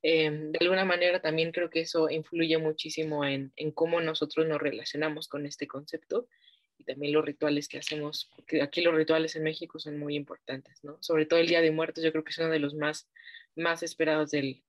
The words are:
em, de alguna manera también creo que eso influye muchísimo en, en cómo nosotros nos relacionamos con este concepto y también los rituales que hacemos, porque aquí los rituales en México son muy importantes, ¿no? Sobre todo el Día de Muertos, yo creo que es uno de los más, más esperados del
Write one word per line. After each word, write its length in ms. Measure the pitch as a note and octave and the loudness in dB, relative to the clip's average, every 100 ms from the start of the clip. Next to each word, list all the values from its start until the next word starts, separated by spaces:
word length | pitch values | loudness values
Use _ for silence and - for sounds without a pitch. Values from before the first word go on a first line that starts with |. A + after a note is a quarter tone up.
em, 480 | D#3 E3 D#3 D3+ D#3 | 4 4 4 0 -4
de 80 | D#3 | 0
alguna 240 | F3 F#3 F#3+ | 2 4 2
manera 360 | F3 F3+ F3+ | 4 4 2
también 300 | D#3+ D#3+ E3 | 0 0 0
creo 180 | E3 E3+ | 0 -2
que 120 | E3 | -2
eso 280 | E3 E3+ D#3 | 0 2 2
influye 480 | D#3+ D#3 E3 E3 D#3+ | 0 -4 -2 2 2
muchísimo 680 | D#3 D#3 D#3+ D#3 D#3+ D3+ C#3+ | 2 -2 -6 -4 -2 0 0
en, 260 | C#3 C3+ - | -2 -6 -6
en 140 | D3+ | -6
cómo 280 | D3+ E3 E3+ | 0 2 2
nosotros 480 | E3 D#3 D3 - D#3+ | 0 -2 -2 0 0
nos 140 | D3+ | 2
relacionamos 680 | D3 A2 - D3 D#3 D3+ - | -2 -4 -8 -2 -2 -4 -8
con 180 | C#3+ D3 | -8 -8
este 220 | - D3 | -8 -10
concepto 600 | C3 D3 D#3+ _ A3 B3 _ _ _ _ _ | -10 -10 -12 _ -4 -4 _ _ _ _ _
y 60 | - | -12
también 280 | C3+ D3 | -6 0
los 120 | D3+ D3+ | 2 0
rituales 420 | C#3 D3+ D3 D3+ | -2 0 0 -2
que 100 | - | -8
hacemos, 520 | - D3+ D3 - - - | -6 -6 -6 -8 -12 -18
porque 260 | - D#3 | -2 0
aquí 200 | C#3+ - | 0 2
los 140 | E3+ D#3+ | 4 4
rituales 400 | D#3 D#3+ D#3+ D#3+ | 4 4 2 -2
en 80 | |
México 360 | D#3 D#3 E3 D#3+ | -4 -4 -10 -10
son 200 | D#3 D3 | -10 -6
muy 160 | D3 D3 | -4 -4
importantes, 680 | C#3+ - - C3+ - _ | -6 -14 -10 -10 -12 _
¿no? 140 | C#3+ D3+ | -18 -14
Sobre 240 | - D#3+ D#3 | 0 2 4
todo 140 | E3 | 4
el 80 | E3 | 4
Día 140 | E3+ | 6
de 100 | E3 | 4
Muertos, 320 | D#3 D#3+ - | 4 -2 0
yo 80 | D#3+ | 0
creo 120 | D#3 | 0
que 80 | D#3 | -4
es 60 | - | -2
uno 120 | E3 | 0
de 100 | D#3+ | 2
los 140 | C#3+ | 0
más, 360 | D3+ D3 D3+ - _ - - - - | -2 -4 -4 -12 _ -20 -20 -16 -4
más 280 | E3+ E3 | -2 0
esperados 480 | E3 - D#3+ D#3 D3+ | -4 0 2 2 2
del 320 | D3 C3+ C3 | 0 -2 -6